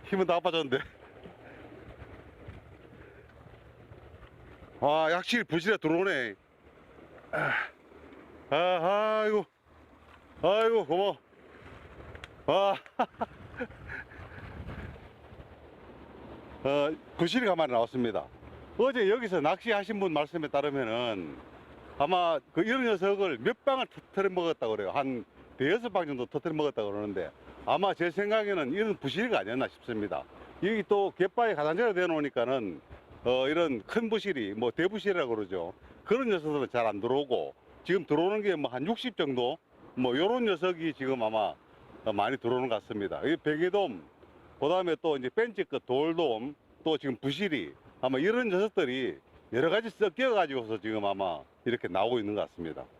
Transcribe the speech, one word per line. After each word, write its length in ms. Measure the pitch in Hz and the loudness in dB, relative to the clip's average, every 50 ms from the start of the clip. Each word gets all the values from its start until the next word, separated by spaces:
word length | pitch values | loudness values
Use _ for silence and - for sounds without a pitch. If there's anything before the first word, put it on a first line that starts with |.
| - | -2
힘은 200 | - 196 190 190 | -2 0 2 4
다 140 | 175 170 170 | 2 2 2
빠졌는데. 380 | 160 180 165 165 156 135 131 131 - - - - - - - - - - - - - - - - - - - - - - - - - - - - - - - - - - - - - - - - - - - - - - - - - - - - - - - - - - - - - - - - - - - - - - - - - - - - - - - - | 2 2 2 2 0 2 0 -2 -2 -4 -16 -20 -20 -20 -20 -20 -20 -20 -20 -20 -20 -20 -20 -20 -20 -20 -20 -18 -18 -20 -18 -18 -18 -18 -18 -20 -20 -20 -20 -18 -18 -16 -16 -18 -20 -20 -20 -20 -20 -20 -20 -20 -20 -20 -20 -20 -20 -20 -20 -20 -20 -20 -20 -20 -20 -20 -20 -20 -20 -20 -20 -20 -20 -20 -20 -20 -20 -20 -20 -20 -20 -20 -20 -20 -20 -20 -6 0
아, 300 | 123 143 151 160 160 156 | 2 2 4 4 4 4
확실히 320 | 170 180 185 - 233 240 190 | 2 0 0 0 0 0 0
부시리가 340 | - 151 170 160 202 214 | 0 -2 0 2 2 0
들어오네. 580 | 180 - 156 165 170 190 196 175 135 123 110 98 - _ _ _ _ - - - - - - - - - - - - - - | 2 2 2 2 2 2 2 0 0 -2 -4 -6 -10 _ _ _ _ -20 -20 -20 -20 -20 -20 -20 -20 -20 -20 -20 -20 -12 -6
아, 200 | - - - - - - - - - - - - - - - - - - - - - - - - | -4 -2 -2 0 -2 -2 -4 -6 -10 -20 -20 -20 -20 -20 -20 -20 -20 -20 -20 -20 -20 -20 -4 -2
아, 720 | 135 156 175 180 185 170 160 180 202 208 214 214 214 220 214 | 0 2 2 2 2 2 2 2 2 2 2 2 0 0 0
아이고. 220 | 214 214 208 175 _ _ _ _ _ - - - - - - - - - - - - - - | 2 2 0 0 _ _ _ _ _ -20 -20 -20 -20 -20 -20 -20 -20 -20 -20 -20 -20 -8 0
아이고, 440 | - 170 196 220 226 226 233 220 175 | 2 4 4 6 4 4 4 4 2
고마워. 320 | 131 160 180 202 202 151 - _ _ - - - - - - - - - - - - - - - - - - - - - - - | 2 2 2 2 2 0 -4 _ _ -20 -20 -20 -20 -20 -20 -20 -20 -20 -20 -20 -20 -18 -18 -18 -16 -16 -16 -18 -18 -20 -6 0
아. 300 | - 151 190 196 196 190 - - - _ | 2 4 4 4 4 2 0 -6 -12 _
<laughs> 100 | - 240 - - - - - - - - - - - 247 - - - - - - - - - - - - - - - - - - - - - - - - - - - - - - - - - - - - - - - - - - - - - - - - - - - - - - - - - - - - | -2 -2 -2 -2 -10 -10 -10 -10 -20 -18 -16 -8 -8 -8 -10 -10 -18 -14 -12 -12 -12 -12 -14 -18 -18 -18 -16 -16 -16 -16 -14 -14 -12 -12 -12 -12 -12 -12 -14 -14 -16 -20 -20 -20 -20 -20 -20 -20 -20 -20 -20 -20 -20 -20 -20 -20 -20 -20 -20 -20 -20 -20 -20 -20 -20 -18 -18 -18 -18 -18 -20 -18 -4 -2
어, 280 | 135 143 147 143 151 160 - - - - | 0 2 2 2 2 0 -6 -10 -16 -2
부시리 280 | - 175 170 208 254 247 | 0 0 2 2 2 2
가만히 260 | 202 180 165 156 135 123 | 2 2 2 2 2 4
나왔습니다. 520 | 113 117 117 - 127 120 117 98 85 69 - - - - - - - - - - | 2 2 2 0 0 0 0 0 -2 -4 -6 -16 -20 -20 -20 -18 -18 -20 -12 0
어제 320 | - 233 269 254 254 208 190 | 2 2 2 4 4 4 4
여기서 320 | 214 254 240 202 185 170 | 4 2 0 0 0 2
낚시하신 580 | 139 - 277 - - 233 214 202 196 202 220 202 | 2 2 0 0 0 0 0 0 0 -2 -2 0
분 140 | 196 185 156 | 0 0 2
말씀에 340 | 147 151 147 - 170 151 | 0 0 0 -2 -4 -4
따르면은 880 | 143 - 143 139 147 139 139 127 113 110 120 123 120 110 95 85 73 67 65 - - - - - - - - - - - | 0 0 0 0 2 0 0 0 0 0 0 0 0 -2 -2 -6 -8 -12 -14 -18 -20 -20 -20 -20 -20 -20 -20 -20 -20 -2
아마 420 | - 139 156 185 180 175 170 160 143 _ - _ | -2 0 2 2 2 2 2 0 0 _ -4 _
그 80 | 160 | 0
이런 240 | 196 220 247 269 254 | 2 2 2 2 2
녀석을 540 | 233 214 170 180 196 202 196 202 180 139 110 | 2 2 2 2 2 2 2 2 0 0 0
몇 260 | 117 202 - _ _ | -2 -2 -2 _ _
방을 220 | 285 269 262 233 | 0 0 0 -2
터트려 420 | - - - - - - 196 196 196 | -6 -8 -20 -20 -6 -2 0 0 2
먹었다고 460 | 185 180 170 170 151 _ 127 113 110 | 0 0 0 0 0 _ 0 -2 0
그래요. 160 | 104 101 90 | 0 -2 -2
한 340 | 87 135 135 135 127 117 98 _ - - - - - | 0 0 0 0 -2 -4 -8 _ -20 -20 -20 -20 -4
대여섯 340 | - 131 143 190 240 233 240 | 0 2 2 2 2 0 -2
방 140 | 190 196 175 | -2 -2 -2
정도 220 | 147 139 123 123 | -2 -4 -6 -6
터트려 260 | - - 147 - 170 160 | -4 -6 -4 -4 -2 0
먹었다고 380 | 151 151 143 - 117 107 101 | 0 0 0 0 -2 -4 -2
그러는데 400 | 101 104 104 104 95 95 82 73 - - - - - - - | -4 -4 -4 -4 -4 -4 -6 -6 -10 -16 -20 -20 -20 -8 -2
아마 280 | - 127 160 190 196 165 | 0 2 2 2 0 0
제 160 | - 170 175 | 0 -2 -2
생각에는 600 | - 190 202 208 214 220 214 202 196 175 147 123 156 | 0 -2 0 2 2 0 2 0 -2 -2 -2 -2 0
이런 220 | 202 220 220 185 | 0 0 0 -2
부시리가 420 | - - 139 139 175 233 254 208 131 | -2 -4 -4 -2 -2 0 0 0 0
아니었나 280 | 92 101 120 131 123 101 | 0 -2 -2 -2 -2 -4
싶습니다. 540 | - - - - 117 107 104 95 85 67 62 - - - - - - - | -6 -12 -10 -6 -4 -4 -2 -2 -4 -6 -6 -10 -18 -20 -20 -20 -8 -4
여기 220 | 165 196 226 214 185 | -2 0 0 0 2
또 240 | - 208 202 196 180 - | 2 2 2 2 0 2
갯바위 380 | - 180 190 _ - 240 220 190 | 0 0 0 _ 2 2 2 2
가장자리 380 | 147 147 151 160 190 240 233 196 | 2 0 0 2 2 2 2 2
대놓으니까는, 840 | 175 180 170 160 156 147 139 - 131 117 120 135 131 110 95 80 71 - - - - - - - - - | 2 2 2 2 0 -2 0 0 0 2 2 0 -2 -2 -4 -8 -10 -14 -20 -20 -20 -20 -20 -20 -4 0
어, 220 | 117 127 127 131 139 | 2 2 2 2 2
이런 320 | 156 170 170 156 131 110 - | 2 2 2 2 0 -4 -6
큰 260 | - - 226 233 220 | -4 -2 -2 0 0
부시리, 440 | 220 214 - 196 170 135 110 95 101 | -2 -2 -2 -2 -2 -2 -2 -4 -2
뭐, 180 | 110 120 120 | 0 -2 -2
대부시리라고 640 | - - 165 190 214 208 - 202 185 175 143 120 113 | 0 0 0 0 0 -2 -2 0 0 0 0 0 -2
그러죠. 380 | 107 104 87 95 90 82 87 - - - - - - - | -2 -2 -4 -4 -4 -4 -6 -10 -14 -20 -20 -20 -18 0
그런 240 | - 208 254 269 233 | 0 0 2 4 2
녀석들은 400 | 202 170 151 156 147 147 127 - | 0 0 0 -2 0 0 -2 0
잘 160 | - 120 117 | 0 2 2
안 140 | 110 104 101 | 2 0 0
들어오고 520 | 95 117 127 143 147 127 120 92 76 69 - - _ - - - - | 0 2 2 2 2 2 0 0 0 -4 -8 -16 _ -20 -20 -14 -2
지금 220 | - 175 202 151 | 0 0 0 2
들어오는 360 | - 147 151 170 190 208 214 | 2 2 2 4 2 2 2
게 140 | 202 202 180 | 2 0 0
뭐 140 | 151 143 123 | 0 -2 -4
한 160 | 120 127 143 | -2 -2 -2
육십 300 | 185 233 - - 254 - | -2 -2 -2 -4 -6 -2
정도? 400 | - 170 139 131 123 120 123 151 - _ _ - - - - - | -2 0 0 2 0 0 0 -2 -4 _ _ -20 -20 -20 -12 -4
뭐, 200 | 131 127 123 123 | 0 2 2 4
요런 280 | 139 175 202 240 254 240 | 4 2 2 2 2 2
녀석이 480 | 214 185 151 175 185 180 160 160 160 143 | 2 2 2 0 0 0 0 -2 -4 -2
지금 280 | - 135 131 135 123 113 | -2 -2 -2 0 0 0
아마, 300 | 110 110 110 104 87 76 - - - - - - - - - - | 0 2 2 0 0 -2 -6 -18 -20 -20 -20 -20 -20 -20 -6 -4
어, 80 | 113 104 | -2 0
많이 240 | 101 101 117 135 | 2 0 0 0
들어오는 320 | 127 - 117 127 123 127 127 | -2 0 0 2 2 2 0
것 120 | 113 104 - | -2 -2 -4
같습니다. 380 | - - 104 101 90 82 71 90 | -6 -6 -4 -4 -4 -4 -2 0
이 120 | 131 165 | 0 -2
백이돔, 640 | - - 151 151 151 175 180 180 202 196 151 107 85 73 - - - - - - - - - - - | 0 0 -2 0 2 0 2 2 2 0 0 -4 -8 -12 -18 -20 -20 -20 -20 -20 -20 -20 -20 -6 -2
그다음에 340 | 135 147 175 185 185 170 160 - | 0 2 2 2 2 0 -2 0
또 160 | - 165 147 | 0 0 0
이제 120 | 135 123 127 _ | 0 -2 -2 _
벤치끝 500 | 214 226 240 202 - 170 _ 143 123 _ | 0 0 0 -2 -6 -6 _ -4 -6 _
돌돔, 720 | - 127 135 151 165 165 170 170 139 113 110 120 143 147 _ _ _ - - - | 0 0 2 2 2 2 2 2 0 0 -2 -4 -8 -10 _ _ _ -20 -4 0
또 120 | 160 156 | 0 0
지금 200 | 143 - 135 120 | 0 0 -4 -4
부시리, 560 | - - 139 139 151 208 190 151 120 85 71 67 - - - - - | -2 -2 -4 -2 0 -2 0 0 -2 -4 -6 -12 -18 -20 -20 -8 -4
아마 160 | - 131 135 | -2 0 2
이런 300 | 131 151 202 233 247 254 | 2 2 2 2 2 2
녀석들이 720 | 220 180 185 208 220 _ 202 180 123 127 131 127 101 76 - _ _ - - - - | 2 2 2 0 2 _ 0 0 2 0 -2 -2 -4 -4 -8 _ _ -20 -20 -14 -4
여러 180 | 110 120 147 165 | 0 2 2 4
가지 200 | 175 220 233 220 | 2 2 0 -2
섞여 440 | - - 214 196 - - 262 262 226 | -2 0 0 0 2 0 0 2 4
가지고서 460 | 202 175 147 135 127 113 107 110 101 | 2 2 2 0 -4 -2 -2 -4 -4
지금 240 | 95 110 110 107 101 | -2 -2 -2 0 0
아마 360 | 101 98 98 98 90 80 73 67 - _ _ _ | 0 0 0 0 -2 -2 -4 -8 -16 _ _ _
이렇게 220 | 120 117 - - 98 | -2 -2 0 -2 -2
나오고 300 | 87 92 104 117 123 120 | 0 2 2 2 2 0
있는 140 | 104 101 104 | 0 -2 -2
것 160 | 101 82 - | -2 -2 -4
같습니다. 360 | - - 85 80 71 67 64 - - | -6 -8 -8 -8 -8 -10 -12 -14 -18